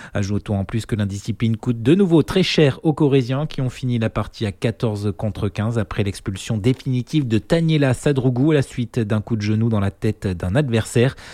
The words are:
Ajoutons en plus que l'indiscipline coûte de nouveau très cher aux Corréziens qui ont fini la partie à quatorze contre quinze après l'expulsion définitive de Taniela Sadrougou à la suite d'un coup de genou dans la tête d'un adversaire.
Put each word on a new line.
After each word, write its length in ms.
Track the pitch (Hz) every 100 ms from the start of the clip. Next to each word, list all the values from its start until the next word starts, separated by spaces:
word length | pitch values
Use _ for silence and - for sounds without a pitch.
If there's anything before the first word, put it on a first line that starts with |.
| -
Ajoutons 440 | 101 98 101 - 101
en 80 | 95
plus 200 | 117 -
que 100 | 104
l'indiscipline 600 | 101 101 - 104 113 110
coûte 260 | 127 117
de 140 | 113 180
nouveau 280 | 190 165
très 200 | - 190
cher 360 | 180 - 147 -
aux 80 | 165
Corréziens 540 | 143 151 139 120 135 156
qui 160 | -
ont 80 | 131
fini 300 | - 127 120
la 100 | 110
partie 360 | 110 104 - 104
à 60 |
quatorze 600 | 92 117 107 117 104 104 -
contre 340 | 107 - 104
quinze 280 | - 107 117
après 260 | 98 -
l'expulsion 540 | 101 - - 95 - 113
définitive 680 | 113 131 - 123 117 156 127
de 100 | 107
Taniela 560 | - 170 165 156 139
Sadrougou 580 | 123 151 135 127 123 147
à 40 | 147
la 60 |
suite 360 | 135 - 120 123
d'un 220 | 107 110
coup 160 | - 113
de 40 |
genou 280 | 104 110 117
dans 100 | 107
la 120 | 98
tête 360 | - 110 - 101
d'un 280 | 87 90 107
adversaire. 600 | 143 113 - 120 131 - -